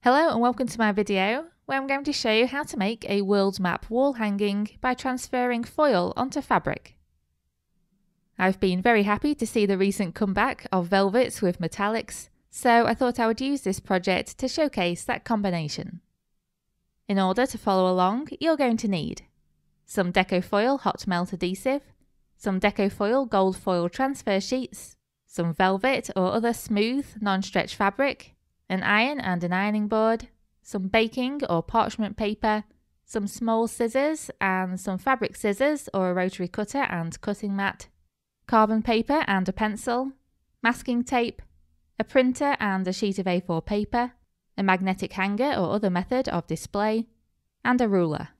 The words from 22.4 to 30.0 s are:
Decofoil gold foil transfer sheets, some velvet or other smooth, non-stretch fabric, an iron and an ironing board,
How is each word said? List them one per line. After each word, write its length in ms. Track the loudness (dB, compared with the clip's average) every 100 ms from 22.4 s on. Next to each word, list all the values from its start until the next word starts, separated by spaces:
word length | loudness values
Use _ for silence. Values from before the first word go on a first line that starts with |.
| -2 0
Decofoil 680 | 0 2 -2 0 0 0 2
gold 260 | 2 2 0
foil 320 | -2 0 0
transfer 520 | -2 -4 -2 -2 -2
sheets, 580 | 0 -4 -4 -12 -20 _ _ _ _
some 260 | -4 -4
velvet 560 | 2 2 2 0 -2 -2 -2
or 160 | 0
other 220 | 2 0
smooth, 520 | -2 -2 0 0 -2 -6 -6
non-stretch 540 | -2 -2 0 -2 -4 0
fabric, 580 | -2 0 -2 -2 -14 _ _ _ _
an 140 | -4
iron 360 | 0 2 2 -2
and 240 | -4 -2
an 80 | -2
ironing 380 | -2 0 -2 0
board, 400 | 2